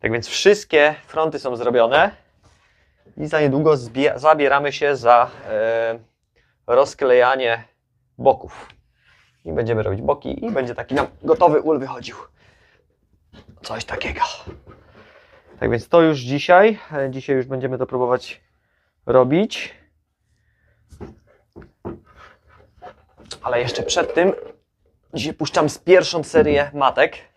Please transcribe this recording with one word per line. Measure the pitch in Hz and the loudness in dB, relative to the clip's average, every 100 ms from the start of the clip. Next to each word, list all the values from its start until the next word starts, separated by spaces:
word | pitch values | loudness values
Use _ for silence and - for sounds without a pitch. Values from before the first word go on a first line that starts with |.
Tak | 110 | -2
więc | 117 - | -4 -6
wszystkie | - 190 202 - 151 147 151 _ | 0 2 2 2 4 4 2 _
fronty | - 160 143 | -4 -4 -4
są | 135 120 | -8 -4
zrobione. | 123 120 117 139 190 - _ _ _ _ _ _ _ _ _ - | 0 2 4 4 2 -2 _ _ _ _ _ _ _ _ _ -12
I | 151 | -4
za | 156 | 0
niedługo | 147 135 156 147 | 2 2 2 2
zbie-, | 120 120 143 123 | 0 -2 -2 2
zabieramy | 147 156 139 143 143 | 2 4 4 2 0
się | 139 147 139 | -2 -2 0
za, | 117 120 127 - - | 6 6 4 -4 -8
e, | 107 113 113 117 117 110 _ _ _ _ _ - | -4 -2 -2 -2 -6 _ _ _ _ _ _ 0
rozklejanie | 123 139 - 135 123 123 135 127 117 113 _ _ _ _ - | 2 2 0 2 4 4 2 -2 -2 -6 _ _ _ _ -2
boków. | 123 127 - - - _ _ _ _ _ _ _ | 2 2 -2 -20 -20 _ _ _ _ _ _ _
I | 82 | -10
będziemy | 82 113 113 | -6 -2 -2
robić | 104 98 | -2 -4
boki | 123 143 131 135 | -4 -4 -4 -8
i | 226 | -6
będzie | 180 127 | -4 -6
taki | 120 123 | -8 -6
nam | 135 135 - | -4 -4 -6
gotowy | 135 160 175 151 | -2 2 4 2
ul | 151 151 | 0 -4
wychodził. | 131 131 - - - _ _ _ _ _ _ _ _ _ _ - _ - | -4 -12 -16 -18 -20 _ _ _ _ _ _ _ _ _ _ -20 _ -20
Coś | - - | -14 -12
takiego. | - - - - - - - - _ - _ _ - _ _ _ _ - | -10 -8 -8 -6 -6 -8 -18 -20 _ -20 _ _ -20 _ _ _ _ -14
Tak | 113 | -8
więc | 117 - | -8 0
to | 170 | 2
już | 160 147 | 2 0
dzisiaj. | 123 139 - 180 214 214 - | -4 -8 2 4 4 0 -10
E, | 156 135 | -8 -6
dzisiaj | 135 131 135 | -8 -4 -4
już | 131 | -4
będziemy | 135 131 127 | -6 -6 -6
to | 127 | -6
próbować | 127 127 123 - - _ _ _ _ _ _ - | -4 -2 -2 -6 -20 _ _ _ _ _ _ 0
robić. | 127 127 151 214 - - - _ _ _ _ _ _ _ _ _ _ _ - - - _ _ _ - - _ - - _ _ - _ _ _ _ _ - - _ _ - - | 2 4 2 0 -6 -14 -18 _ _ _ _ _ _ _ _ _ _ _ -20 -20 -20 _ _ _ -20 -20 _ -16 -16 _ _ -20 _ _ _ _ _ -20 -20 _ _ -20 -12
Ale | 131 120 | -6 -4
jeszcze | 123 - | -4 -6
przed | 117 - 165 | -4 -4 -2
tym | - 180 - - - _ _ _ _ _ 151 | 0 0 -2 -10 -20 _ _ _ _ _ -8
dzisiaj | 120 | -8
puszczam | - 147 - 151 | -6 -6 -2 -2
z | - | -4
pierwszą | - 180 180 175 | 4 4 4 -6
serię | 151 165 151 143 143 | -2 2 2 2 -2
matek. | 147 135 120 123 - - | 0 -2 2 0 -2 -20